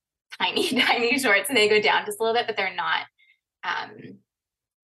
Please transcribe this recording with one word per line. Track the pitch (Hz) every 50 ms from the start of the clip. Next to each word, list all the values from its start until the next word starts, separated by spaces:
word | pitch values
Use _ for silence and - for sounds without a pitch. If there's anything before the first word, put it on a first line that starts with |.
| _ _ _ _ _ _ - -
tiny, | 196 180 - 151 - -
<laughs> | - 233
tiny | 247 - - - 233 240 262 285
shorts. | - 233 202 - - -
They | 277 220 208 208
go | 214 214
down | 202 180 170 175 -
just | 208 208 -
a | 226
little | 226 226 240
bit, | 233 233
but | 214 -
they're | 196 185 185
not, | 180 170 160 160 - - - _ _ _ _ _ _ _ _ _ _ -
um, | 180 - - - - - - - - 196 - _ _ _ _ _ _ _ _ _ _ _ _